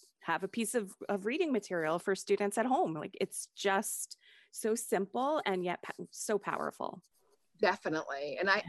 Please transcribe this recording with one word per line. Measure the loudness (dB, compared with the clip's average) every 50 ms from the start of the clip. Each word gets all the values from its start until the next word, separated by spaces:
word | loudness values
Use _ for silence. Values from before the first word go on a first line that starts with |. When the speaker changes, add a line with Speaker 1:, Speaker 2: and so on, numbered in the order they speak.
| -20 -20 _ _
Speaker 1:
have | -4 -2 -2 -2
a | -2 -4
piece | -2 -2 -2 0 0
of, | -2 -2 -2 -8 -10 -4 -2
of | -2 0 0
reading | -2 0 0 2 2
material | 2 0 0 0 -2 0 2 2 0 2
for | 2 0 0
students | 0 2 0 2 2 2 2 2
at | 2 2
home. | 2 4 2 2 0 0
Like, | -4 -6 -8 -2 -2
it's | -2 -2 -2 -10 -12 -14 _
just | -2 2 4 4 4 2 0 -4 -6 -8 -10 -12 -18 _ -20 -20 -20 -20 _
so | -10 -2 0 0 0
simple | 0 0 0 2 2 2 0 -2 0 0 2 2 2 2
and | 0 0 0
yet | 0 -2 -2 -4
po-, | -6 -10 -10 -10 -12 -12
so | -10 -6 -2 0 0 0
powerful. | 0 -2 -2 0 -2 -4 -4 -4 -6 -6 -6 -10 -16 _ _ _ _ _ _ _ _ _ _ _
Speaker 2:
Definitely. | 4 4 4 2 0 -2 -2 -2 -2 -4 -6 -6 -4 -4 -2 0
And | 4 4
I, | 4
I | 4 2